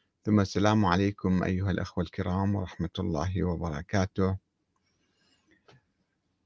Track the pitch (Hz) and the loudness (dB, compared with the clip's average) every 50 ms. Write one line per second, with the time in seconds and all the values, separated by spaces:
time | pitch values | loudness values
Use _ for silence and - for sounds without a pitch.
0 | _ _ _ _ - 110 107 104 98 - - 95 98 107 107 107 104 92 87 90 | _ _ _ _ -2 2 4 4 4 2 0 0 2 4 4 4 4 4 4 4
1 | 98 101 101 - - 95 92 90 87 90 95 92 95 98 87 85 90 - - - | 2 0 -2 -2 0 0 0 2 2 0 0 0 0 -2 -2 -2 -4 -4 -4 -6
2 | 87 - - - 95 92 92 95 98 98 101 95 92 87 - - 85 80 - - | -6 -4 -4 -6 -4 -2 -2 0 0 0 0 -2 -4 -6 -6 -6 -6 -6 -4 -4
3 | 95 92 85 73 76 92 92 90 87 87 87 80 82 85 76 71 85 - - 101 | -4 -2 -2 -2 -2 -2 -2 -2 -2 -2 -2 -4 -4 -6 -6 -6 -6 -4 -2 -2
4 | 95 - - - 95 95 95 95 _ _ _ _ _ _ _ _ _ _ _ _ | -2 -2 -2 -2 -2 -2 -2 -4 _ _ _ _ _ _ _ _ _ _ _ _
5 | _ _ _ _ _ _ _ _ _ _ _ _ _ _ - - _ _ _ _ | _ _ _ _ _ _ _ _ _ _ _ _ _ _ -20 -20 _ _ _ _
6 | _ _ _ _ _ _ _ _ _ | _ _ _ _ _ _ _ _ _